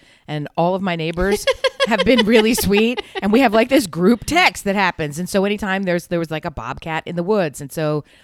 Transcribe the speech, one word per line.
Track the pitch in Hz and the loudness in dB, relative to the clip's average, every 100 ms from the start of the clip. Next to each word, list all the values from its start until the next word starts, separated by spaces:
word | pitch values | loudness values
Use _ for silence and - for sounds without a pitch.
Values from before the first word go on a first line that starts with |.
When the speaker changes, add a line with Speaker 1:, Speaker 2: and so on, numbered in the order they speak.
| _ _ - | _ _ -10
Speaker 1:
and | 151 147 - | -8 -6 -2
all | 170 | 0
of | 185 | 0
my | 190 170 | -2 -4
neighbors | 160 170 190 - - - 539 | -4 -2 0 0 -2 -2 -2
Speaker 2:
<laughs> | - 539 | -2 0
Speaker 1:
have | 220 | 0
been | 220 247 208 | 4 4 6
really | 240 214 | 4 4
sweet, | 247 180 202 220 254 - 403 | 2 2 2 2 0 -8 -6
and | 196 | 2
we | 220 | 4
have, | 262 | 4
like, | 214 240 | 4 4
this | 269 202 | 2 2
group | 156 180 240 | 0 2 2
text | - 320 359 185 | 0 2 2 0
that | 202 196 | -4 0
happens. | 185 165 151 147 | 0 -2 -6 -6
And | 180 | -2
so | 202 | 0
anytime | 202 208 208 190 | 0 -2 -4 -4
there's, | 190 175 - | -2 -2 -2
there | 170 | -4
was, | 165 | -4
like, | 156 | -6
a | 170 | -8
bobcat | 139 113 143 170 160 - | -10 -10 -10 -6 -8 -6
in | 170 | -6
the | |
woods, | 175 214 165 131 | -2 0 -2 -4
and | 143 | -12
so | - 156 151 - _ | -6 -2 -4 -6 _